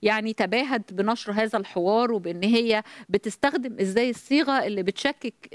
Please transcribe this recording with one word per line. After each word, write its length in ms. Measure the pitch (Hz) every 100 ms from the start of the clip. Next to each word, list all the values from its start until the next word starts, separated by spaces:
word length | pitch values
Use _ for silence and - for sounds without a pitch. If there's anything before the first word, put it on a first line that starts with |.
يعني 320 | 208 214 220
تباهت 600 | 220 190 226 269 240 -
بنشر 380 | 185 208 240 -
هذا 260 | 208 220 214
الحوار، 520 | 196 185 180 220 240
وبإن 320 | 220 170 175
هي 400 | 196 233 233 214 - - -
بتستخدم 680 | 202 220 - 285 285 247 -
إزاي 280 | 190 202 247
الصيغة 420 | 226 - 285 285
اللي 320 | 269 208 202
بتشكك 500 | 185 - 277 285 247 - -